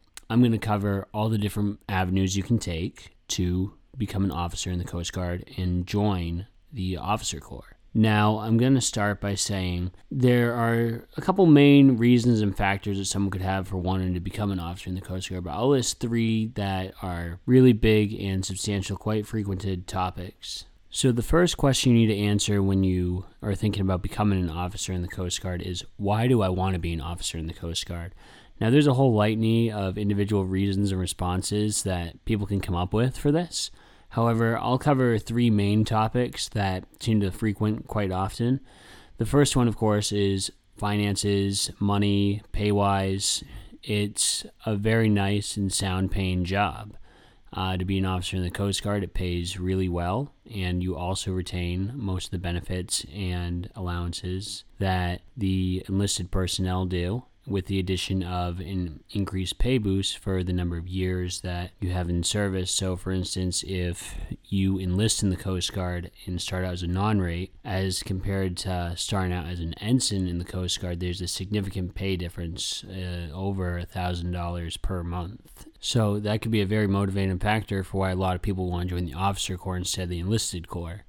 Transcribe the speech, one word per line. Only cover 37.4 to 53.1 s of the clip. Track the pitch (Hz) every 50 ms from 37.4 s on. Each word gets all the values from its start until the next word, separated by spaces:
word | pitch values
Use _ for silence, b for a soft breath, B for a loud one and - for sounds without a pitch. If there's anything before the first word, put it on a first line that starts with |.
| 113 107 101 - 107 107 107 123 -
quite | - - 107 101 95
often. | 92 92 95 95 - - 117 120 131 131 - B B B B B B B B B B
The | B 117
first | - - 147 143 - -
one, | 131 120 117
of | 101
course, | - 113 107 104 104 101 -
is | 104 104 101 98 98 95 95 - - _ _ _ -
finances, | - 104 101 104 104 104 104 98 - - 101 101 101 98 101 98 98 - - - -
money, | 101 101 101 101 101 101 101 101 101 101 101 107 - -
pay-wise. | - - 104 104 101 101 101 98 98 98 98 95 95 98 - - - - - B B B B B B - -
It's | - 107 104 104 101 - - - - - - - - - _ -
a | 113 107
very | 101 101 110 113 113 113
nice | 110 104 101 98 98 104 101 101 - -
and | 104 98 95
sound | - - 101 95 92 92 95 90
paying | - 98 95 92 90 90 90
job. | 87 95 101 104 82 - - 104 104 - - b b b b b b b b b b -
Uh, | 92 92 92 92
to | 92 92
be | 95 98 95
an | 95
officer | 92 92 92 92 - -
in | 92 90
the | 87
Coast | - - 101 101 95 - -
Guard, | 104 104 104
it | 95 - -
pays | - 92 90 87 87 87 85 90
really | 90 90 92 95 95 92
well, | 90 87 87 87 87 98 123 143 143 - _ - - 113
and | 98 92 90 90 90 90
you | 92 87
also | 71 87 90 95 - - 98
retain | 92 92 87 - 92 90 87 87 87 92 98 107 127
most | 143 107 98 92 87 -
of | -
the | -
benefits | 87 95 87 87 87 - - 90 92 90 - - - - -